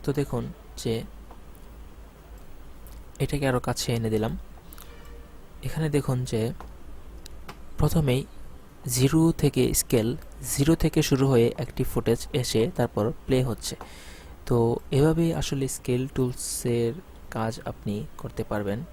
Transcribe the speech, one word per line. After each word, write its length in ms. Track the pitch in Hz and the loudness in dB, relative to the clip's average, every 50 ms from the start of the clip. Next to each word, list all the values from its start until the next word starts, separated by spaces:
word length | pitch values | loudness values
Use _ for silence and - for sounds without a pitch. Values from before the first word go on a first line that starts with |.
| - | -2
তো 60 | - 139 147 | 0 0 0
দেখুন 240 | 143 - - 120 117 131 - - - - - - | 0 0 -2 -4 -4 -6 -10 -14 -16 -16 -14 -6
যে 120 | - 127 113 113 - - - - - - - - - - - - - - - - - - - - - - - - - - - - - - - - - - - - - - - - - - - - 143 | -4 -2 -2 -2 -4 -8 -12 -14 -16 -16 -16 -16 -16 -16 -16 -16 -16 -16 -16 -16 -16 -16 -16 -16 -16 -18 -18 -20 -18 -16 -16 -14 -14 -14 -14 -14 -14 -14 -14 -14 -14 -14 -14 -14 -14 -16 -4 -2 -2
এটাকে 220 | - - 143 143 135 | 0 0 2 2 4
আরও 100 | 127 123 - | 2 2 2
কাছে 200 | - 123 - - - 120 | 0 -2 -2 0 0 0
এনে 120 | 117 113 110 107 | 0 0 2 2
দিলাম। 180 | 107 107 120 156 - - - - - - - - - - - - - - - - - - - - - - - - - - | 2 2 2 -2 -4 -8 -12 -16 -18 -16 -16 -16 -16 -16 -16 -16 -16 -14 -14 -14 -14 -16 -16 -16 -16 -16 -16 -16 -8 -6
এখানে 200 | 127 - 156 160 156 143 | -4 -2 0 0 2 2
দেখুন 220 | 147 135 - 131 123 127 127 | 2 2 2 0 0 0 0
যে 100 | - 110 110 - 170 - - - - - - - - - - - - - - - - - - - - - - - - - | 0 0 0 0 -2 -6 -10 -14 -14 -14 -14 -12 -12 -12 -12 -14 -14 -14 -14 -14 -14 -12 -12 -14 -14 -14 -14 -12 0 2
প্রথমেই 420 | - 151 - 170 151 135 123 131 - - - - - - - - - - - - - 135 120 | 2 4 6 4 4 4 2 2 0 -4 -12 -14 -14 -14 -14 -16 -18 -20 -20 -10 -6 -2 2
জিরো 260 | 123 131 139 147 160 160 165 165 - - | 4 4 6 6 6 6 6 4 4 2
থেকে 200 | 143 - 131 123 113 107 - | 4 4 4 2 4 4 0
স্কেল, 260 | - - - 120 107 117 127 - - - - - - - - | 2 4 4 4 4 2 0 -2 -6 -12 -14 -12 -6 -4 0
জিরো 200 | - 135 147 165 - - | 4 6 6 6 6 4
থেকে 160 | 156 - 160 151 - | 4 4 4 4 4
শুরু 160 | 143 131 135 135 | 4 4 6 6
হয়ে 160 | 135 120 117 120 - - 123 | 8 6 6 6 4 -2 -6
একটি 200 | - - - 127 - | -6 -2 -2 -2 0
ফুটেজ 280 | - - 113 - 117 - - - - 143 | 0 0 4 2 2 2 0 -2 -2 -2
এসে 200 | 123 - - 113 110 175 - | 0 2 4 4 4 4 2
তারপর 260 | - 120 117 - - 104 117 131 - - | 0 0 0 2 0 0 0 0 -4 0
প্লে 120 | - 135 127 127 123 | 2 4 4 4 2
হচ্ছে। 260 | 110 - - - - - - - - - - - - - - - - - - | 0 -4 -4 -8 -8 -8 -12 -14 -14 -16 -16 -16 -16 -16 -16 -16 -16 -14 -2
তো 100 | - 127 117 117 117 120 - - - - | 2 4 4 6 4 2 0 -2 0 4
এভাবেই 340 | 131 143 160 160 165 170 165 160 156 | 6 6 6 6 4 2 2 2 0
আসলে 240 | 139 - - 139 135 127 - | 0 0 0 -2 -2 -2 -4
স্কেল 260 | - - - 123 123 131 139 - | -6 -2 0 0 0 0 -2 0
টুলসের 760 | - 131 123 123 - - - - - - 123 120 120 117 117 117 175 - - - - - - - | 0 0 0 0 -4 -6 -6 -6 -4 0 0 2 2 2 0 0 -4 -12 -16 -18 -16 -14 -8 -4
কাজ 180 | 117 110 113 113 - - - | -2 -2 -2 -4 -4 -8 -8
আপনি 240 | 123 - - 107 101 104 147 - - - | -8 -6 -4 -4 -4 -4 -4 -8 -10 -10
করতে 220 | - 120 - - 113 - | -10 -10 -6 -6 -4 -2
পারবেন। 280 | - 104 104 101 101 117 165 - | -2 -2 0 0 -2 -2 -4 -10